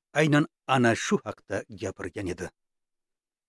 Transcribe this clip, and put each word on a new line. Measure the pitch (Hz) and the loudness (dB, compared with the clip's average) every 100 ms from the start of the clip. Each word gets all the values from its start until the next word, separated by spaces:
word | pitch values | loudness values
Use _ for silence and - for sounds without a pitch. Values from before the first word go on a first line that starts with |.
| _ | _
aynan | 147 156 147 160 _ | 0 4 4 2 _
ana | - 131 120 | -2 2 4
shu | 110 - 208 | 2 0 -2
haqda | 107 - - 104 - | -2 -10 -6 -8 -8
gapirgan | 101 101 92 92 107 95 | -10 -10 -8 -10 -8 -6
edi. | 90 87 _ _ _ _ _ _ _ _ _ | -6 -10 _ _ _ _ _ _ _ _ _